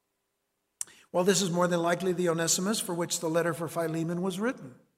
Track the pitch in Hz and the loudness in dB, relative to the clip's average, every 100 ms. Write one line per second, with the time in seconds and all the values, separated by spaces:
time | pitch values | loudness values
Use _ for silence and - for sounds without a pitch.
0 | _ _ _ _ _ _ _ - - - | _ _ _ _ _ _ _ -14 -14 -14
1 | _ 175 180 175 190 175 175 175 170 175 | _ 0 4 4 2 2 2 2 2 0
2 | 185 175 180 165 165 - 190 220 - 170 | 0 0 2 2 2 2 0 -2 -4 -4
3 | 170 - 165 165 170 156 160 165 160 160 | -4 -2 0 0 0 -2 -4 -4 -2 -2
4 | 160 175 190 180 226 - 143 120 _ | -2 -2 -2 -2 -4 -4 -10 -20 _